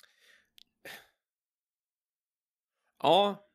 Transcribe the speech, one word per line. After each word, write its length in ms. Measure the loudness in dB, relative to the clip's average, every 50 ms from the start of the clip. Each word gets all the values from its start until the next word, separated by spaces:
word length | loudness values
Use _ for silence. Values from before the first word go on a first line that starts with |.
| -20 _ _ _ _ -20 -20 _ _ _ _ -20 -20 _ _ _ -20 -20 -20 -20 -20 _ _ _ _ _ _ _ _ _ _ _ _ _ _ _ _ _ _ _ _ _ _ _ _ _ _ _ _ _ _ _ _ _ _ _ _ _ _ -2
Ja, 460 | 0 2 4 4 2 0 -4 -8 -16 _